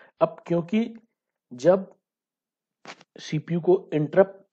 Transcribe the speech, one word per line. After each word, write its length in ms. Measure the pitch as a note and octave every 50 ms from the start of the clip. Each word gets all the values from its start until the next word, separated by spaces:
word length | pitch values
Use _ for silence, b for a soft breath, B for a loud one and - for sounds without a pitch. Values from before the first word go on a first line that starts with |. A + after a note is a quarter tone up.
| b b b _
अब 220 | E3 E3 - - _
क्योंकि 480 | - E3+ F3 E3 E3+ G#3+ G#3+ A#3 A#3 - - _ _ _ _ _ _ _ _ _ _ B2
जब 420 | B2 B2+ E3 F#3+ G3 F#3+ - _ _ _ _ _ _ _ _ _ _ _ _ _ _ _ _ _ _ _ - - _ - _ _ -
सीपीयू 420 | - - - D3+ - - E3 F3
को 280 | D#3 F3+ F3+ G3 - - -
इंटरप्ट 520 | D3+ D3+ C#3 - F3+ G3 F#3+ - - _ _